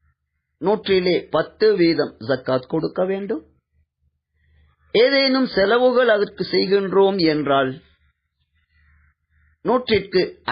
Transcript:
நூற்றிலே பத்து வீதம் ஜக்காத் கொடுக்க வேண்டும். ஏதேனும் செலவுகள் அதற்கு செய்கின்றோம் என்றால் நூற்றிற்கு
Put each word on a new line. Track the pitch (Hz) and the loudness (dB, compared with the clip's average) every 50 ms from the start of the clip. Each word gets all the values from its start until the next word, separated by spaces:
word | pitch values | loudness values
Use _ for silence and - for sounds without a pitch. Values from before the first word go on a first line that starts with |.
| _ _ _ _ _ _ _ _ _ _ _ _ | _ _ _ _ _ _ _ _ _ _ _ _
நூற்றிலே | 151 190 214 - - 196 190 185 180 185 165 135 - - | -2 -2 -2 -2 -2 -2 0 0 2 0 -2 -2 -2 -2
பத்து | - 156 160 - _ - 214 220 208 | -4 -4 -4 -4 _ 0 2 2 4
வீதம் | 185 170 165 156 151 143 - - _ 113 | 4 2 2 2 0 -2 -4 -6 _ -6
ஜக்காத் | 123 131 127 - 123 131 127 - - | -4 -4 -4 -2 -4 -4 -4 -4 -4
கொடுக்க | 160 160 - - - - 185 | -6 -4 -4 -4 -4 -4 -4
வேண்டும். | 190 196 196 202 196 254 320 - _ _ _ _ _ _ _ _ _ _ _ _ _ _ _ _ _ _ _ _ _ _ _ _ _ _ _ _ _ - | -4 -4 -6 -6 -8 -8 -10 -10 _ _ _ _ _ _ _ _ _ _ _ _ _ _ _ _ _ _ _ _ _ _ _ _ _ _ _ _ _ 2
ஏதேனும் | 208 247 277 277 269 269 262 262 269 254 - | 2 4 4 4 2 2 2 2 0 0 0
செலவுகள் | - 190 196 202 233 247 254 254 233 254 247 233 | 0 0 2 2 2 2 2 2 2 4 2 2
அதற்கு | 214 202 208 202 - - 180 | 2 2 0 -4 -4 -10 -8
செய்கின்றோம் | - 180 190 196 185 196 202 196 185 180 196 196 196 202 190 160 | -4 -2 -2 0 2 0 0 0 0 2 2 2 2 2 0 0
என்றால் | 156 151 151 139 139 139 135 131 131 131 - _ _ _ _ _ _ _ _ _ _ _ _ _ _ _ _ _ _ _ _ _ _ _ _ _ _ _ _ _ _ _ _ _ _ _ _ - | 0 0 0 0 0 0 0 0 -2 -6 -10 _ _ _ _ _ _ _ _ _ _ _ _ _ _ _ _ _ _ _ _ _ _ _ _ _ _ _ _ _ _ _ _ _ _ _ _ -4
நூற்றிற்கு | 185 247 254 247 - 220 190 - - - 185 165 - - _ - - | -2 -2 -2 0 -2 -2 -2 -2 -2 -2 -2 -2 -2 -6 _ -8 -4